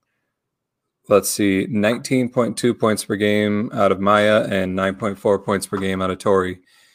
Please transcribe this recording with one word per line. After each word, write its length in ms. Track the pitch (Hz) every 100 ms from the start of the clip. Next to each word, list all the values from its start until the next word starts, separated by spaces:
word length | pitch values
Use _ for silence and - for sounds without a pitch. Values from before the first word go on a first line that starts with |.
| _ _ _ _ _ _ _ _ _ _ -
let's 220 | 101 -
see, 360 | - 101 95 -
nineteen 580 | 110 104 120 - 131 120
point 300 | - 113 98
two 160 | 123
points 320 | 107 113 104 -
per 100 | 101
game 540 | 104 104 104 104 120
out 200 | - 98
of 80 | 95
Maya 460 | 98 104 104 107 117
and 260 | 98 92 95
nine 200 | 95 95
point 220 | 110 98
four 200 | 113 98
points 280 | - 98 -
per 120 | 101
game 240 | 95 95
out 80 | 95
of 80 | 92
Tori. 420 | 107 95 92 90 _ _ _